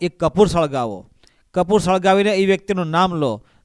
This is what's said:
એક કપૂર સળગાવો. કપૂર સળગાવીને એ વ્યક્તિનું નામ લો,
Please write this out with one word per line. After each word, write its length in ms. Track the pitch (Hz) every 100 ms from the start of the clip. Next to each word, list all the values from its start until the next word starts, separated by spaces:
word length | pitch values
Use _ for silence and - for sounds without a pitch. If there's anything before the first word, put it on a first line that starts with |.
એક 180 | 175 -
કપૂર 280 | 160 180 190
સળગાવો. 600 | 170 151 135 113 95 - _ _ _ _
કપૂર 280 | 180 175 208
સળગાવીને 500 | 170 190 190 196 208
એ 140 | 190 196
વ્યક્તિનું 420 | 190 - 185 160
નામ 260 | 170 185
લો, 320 | 165 139 107 - _